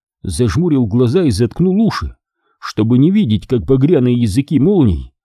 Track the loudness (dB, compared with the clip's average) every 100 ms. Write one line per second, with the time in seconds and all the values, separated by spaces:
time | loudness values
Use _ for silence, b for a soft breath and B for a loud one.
0 | _ _ -8 -2 -2 0 0 0 0 0
1 | 0 0 0 0 -2 0 0 0 0 -2
2 | -10 -14 _ _ _ _ -10 -4 0 2
3 | 4 2 0 -2 -2 -4 0 2 2 2
4 | 2 0 0 -2 -2 0 2 2 2 0
5 | -6 _